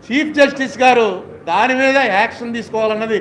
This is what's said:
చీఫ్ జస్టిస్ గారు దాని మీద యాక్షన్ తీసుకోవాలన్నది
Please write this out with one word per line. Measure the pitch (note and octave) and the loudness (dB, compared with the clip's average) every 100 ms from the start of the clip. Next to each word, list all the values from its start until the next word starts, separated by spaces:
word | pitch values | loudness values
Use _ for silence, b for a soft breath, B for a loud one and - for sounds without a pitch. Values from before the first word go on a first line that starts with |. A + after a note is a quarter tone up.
| - | -2
చీఫ్ | B3+ D#4 D4 | -2 -2 2
జస్టిస్ | C#4 C#4 C4 G#3+ | 2 2 -8 2
గారు | B3+ A#3+ A3 F#3 - - - | 4 4 2 -2 -12 -14 -4
దాని | F3 A#3+ | 0 2
మీద | B3+ C4+ C4+ | 2 2 2
యాక్షన్ | B3+ G3 A3+ - A#3+ | 2 2 0 -4 -10
తీసుకోవాలన్నది | A#3 - A3 A3 G#3+ A3 G#3 | -8 -6 -4 -2 -2 -2 -4